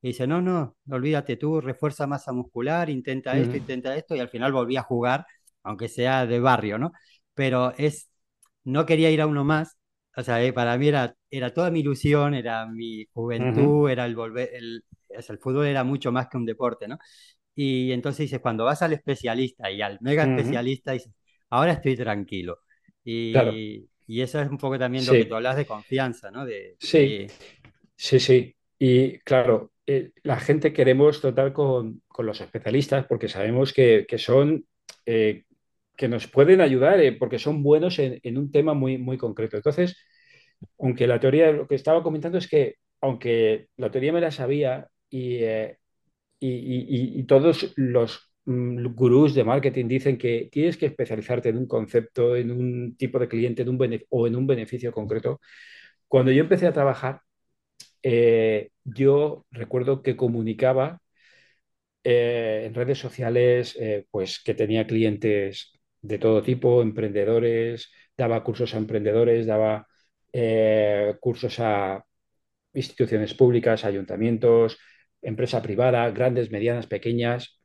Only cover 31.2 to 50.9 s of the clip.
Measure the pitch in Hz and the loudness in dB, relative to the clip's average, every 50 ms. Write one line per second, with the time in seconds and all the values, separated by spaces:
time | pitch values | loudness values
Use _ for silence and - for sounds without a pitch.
31.2 | - 135 120 131 135 139 135 - 147 139 131 123 117 113 110 - _ _ _ - | -2 -2 0 2 0 0 0 0 0 0 0 0 -2 -4 -10 -12 _ _ _ -6
32.2 | 120 110 104 - 101 - _ 117 - 113 110 139 139 143 - 139 131 - - - | -6 -6 -6 -8 -12 -10 _ -8 -6 0 0 0 2 2 0 -2 0 0 -4 -2
33.2 | - 104 - 95 98 110 117 123 139 135 - - 131 120 113 107 101 - - 110 | -2 -6 -6 -4 -2 0 2 2 0 0 4 6 8 8 8 6 4 0 -6 -6
34.2 | - - 120 135 143 147 156 156 - _ _ _ _ - - _ _ - 117 113 | -2 2 4 4 4 4 2 -2 -4 _ _ _ _ -20 -20 _ _ -2 2 2
35.2 | 110 107 104 - _ _ _ _ _ _ _ _ _ _ _ - 139 123 117 113 | 2 2 0 -2 _ _ _ _ _ _ _ _ _ _ _ -4 -4 -2 -2 -4
36.2 | - - _ 135 143 156 185 185 175 147 131 127 127 151 190 196 160 135 143 113 | -6 -2 _ 6 8 8 8 8 8 6 6 4 4 6 6 6 6 6 4 2
37.2 | 127 113 123 113 - 147 151 156 143 143 147 156 160 180 175 - 143 131 127 - | -4 -2 -2 -4 -2 -2 -2 0 4 4 4 6 4 2 0 0 -2 -2 -2 -6
38.2 | _ 123 117 135 143 143 143 147 147 156 151 143 131 131 131 127 127 127 131 123 | _ -6 -4 -4 -4 0 2 2 2 2 2 0 0 -2 -2 -4 -4 -6 -6 -4
39.2 | - 117 104 - 110 113 - 110 - 151 143 156 180 180 180 _ _ _ _ _ | -6 -6 -6 -4 -6 -6 -6 -2 -2 -2 0 0 0 -2 -2 _ _ _ _ _
40.2 | _ _ _ _ _ _ _ _ - - _ _ - 131 123 123 123 120 123 117 | _ _ _ _ _ _ _ _ -20 -20 _ _ -2 -2 0 2 2 2 2 2
41.2 | 123 135 131 151 165 160 151 143 - - 143 135 - - 160 170 170 165 156 156 | 2 2 4 6 6 6 4 2 0 -2 -4 -4 2 2 2 2 2 0 -4 -4
42.2 | 151 170 175 185 180 - - 151 139 92 - _ _ _ _ _ - 135 127 113 | -6 -4 -6 -6 -6 0 2 2 2 2 -2 _ _ _ _ _ -4 -4 -4 -4
43.2 | - 120 117 117 113 110 110 107 - _ _ - 127 120 - 135 127 147 160 170 | -2 -2 0 2 2 2 2 0 -4 _ _ -8 -8 -4 -4 -2 -2 0 2 2
44.2 | 170 165 147 - 135 123 139 147 147 131 127 131 - _ _ _ _ _ - 131 | 2 2 0 -4 -4 -2 0 0 0 -2 -2 -4 -8 _ _ _ _ _ -10 -8
45.2 | 127 123 123 120 117 113 110 110 110 110 - _ _ _ _ _ _ _ _ _ | -4 -4 -2 0 0 0 0 -2 -4 -6 -8 _ _ _ _ _ _ _ _ _
46.2 | _ _ _ _ - 131 123 123 - 127 127 127 123 - 139 120 127 123 - - | _ _ _ _ -4 -4 -4 -4 -6 -4 -4 -4 -4 -2 -2 -2 -2 -2 -4 -6
47.2 | 131 - 143 135 139 165 160 - - - - - 135 127 120 123 117 113 - - | 0 6 6 6 8 6 2 2 -2 -8 -4 -4 -2 0 2 2 0 0 -4 -12
48.2 | _ _ _ _ _ - 127 123 123 123 123 120 120 123 117 110 127 123 120 135 | _ _ _ _ _ -6 -4 -2 -2 -4 -4 -4 -6 -6 -2 2 4 6 6 6
49.2 | 151 151 139 135 117 110 123 139 139 143 120 135 123 113 127 131 135 143 135 120 | 6 6 4 2 2 2 2 2 0 0 -2 -2 -2 -2 -2 0 0 0 -2 0
50.2 | - 120 117 117 - - _ 143 151 170 170 - - 143 | 0 -2 -2 -2 -4 -4 _ 0 0 0 0 0 -4 -4